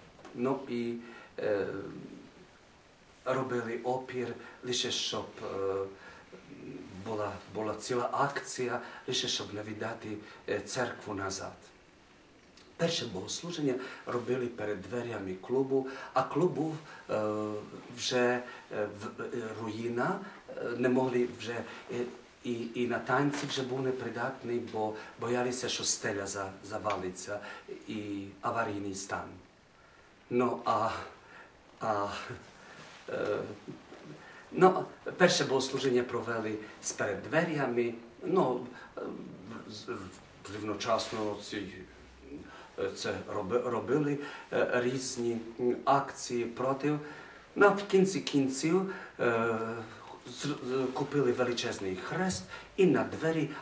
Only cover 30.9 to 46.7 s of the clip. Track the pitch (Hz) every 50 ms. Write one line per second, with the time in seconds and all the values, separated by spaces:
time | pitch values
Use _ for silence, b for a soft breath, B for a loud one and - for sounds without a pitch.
30.9 | B B B B B B B B B B B B B - - - - - 120 113
31.9 | 107 101 101 101 - - - - 92 - B B B B B B B B B B
32.9 | B B B - - - - 104 104 104 - - 104 - - - 147 - - -
33.9 | - - - 156 151 B B B B B B - 143 160 180 190 185 160 - -
34.9 | - - - - - - 180 - - - 143 - 131 135 - - 139 135 135 135
35.9 | 123 123 120 - 123 110 110 117 117 110 107 110 107 107 B B B B - -
36.9 | - - 113 104 98 92 - 110 131 160 175 160 151 147 131 123 120 120 117 120
37.9 | 113 - - - - - - 156 175 - 135 127 123 123 - - B B B B
38.9 | - - - - - - - - - - - 110 113 - - - 107 104 - -
39.9 | 113 101 95 90 - - - - - - - 92 101 107 107 107 101 - - 120
40.9 | 110 107 - - 120 110 107 104 101 92 - - 107 101 95 92 - - - -
41.9 | - - - - - - - 135 143 - - B B B B B - - 98 95
42.9 | - - - 107 98 92 - - - 101 101 92 117 120 120 123 123 107 104 107
43.9 | 135 151 147 143 143 B B B B B B B - 120 - - - 123 120 123
44.9 | 135 131 - - - 120 117 117 117 113 - - - - 127 123 120 - - -
45.9 | 135 - - - - - - - 123 120 113 117 - - 123 135